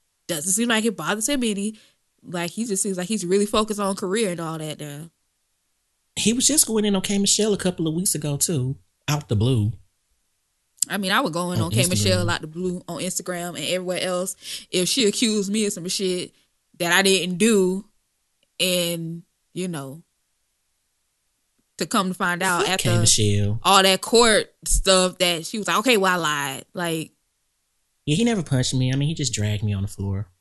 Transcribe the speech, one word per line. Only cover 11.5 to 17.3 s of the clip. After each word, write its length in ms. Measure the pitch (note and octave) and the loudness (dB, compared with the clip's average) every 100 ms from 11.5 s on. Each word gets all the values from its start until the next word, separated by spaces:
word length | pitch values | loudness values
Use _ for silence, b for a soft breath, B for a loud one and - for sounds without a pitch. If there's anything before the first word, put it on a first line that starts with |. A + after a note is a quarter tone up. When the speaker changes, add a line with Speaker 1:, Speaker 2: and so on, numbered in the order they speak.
Speaker 1:
in 60 | F3+ | 0
Speaker 2:
On 60 | - | 0
Speaker 1:
on 40 | |
K 160 | - F3+ | 2 2
Michelle 380 | - G3 F3+ F3 | 2 2 2 2
Speaker 2:
Instagram. 60 | |
Speaker 1:
out 80 | E3+ | -2
the 40 | D#3 | -6
blue 360 | D#3+ F#3 F3+ - | -6 -4 -6 -8
on 120 | E3+ | -8
Instagram 480 | F3+ - F3+ F3+ F3 D#3+ | -6 -6 -6 -8 -8 -8
and 80 | C#3 | -4
everywhere 340 | F3+ F3+ F3 | -4 -4 -4
else 340 | F3 F3+ F#3 - B B B | -2 -4 -4 -8 B B B
if 160 | F3+ F3+ | -2 0
she 180 | - G#3 | 2 2
accused 440 | - A3+ G#3+ G3 | 2 0 0 -2
me 140 | G#3+ G#3 | -2 -2
of 60 | |
some 160 | G3 E3+ | -4 -6
shit 440 | - F#3+ F3+ D3 _ _ _ _ - | -4 -2 -2 -6 _ _ _ _ -6
that 140 | E3+ | 2
I 80 | F3+ | 4
didn't 340 | G3 F#3+ F3+ | 6 4 2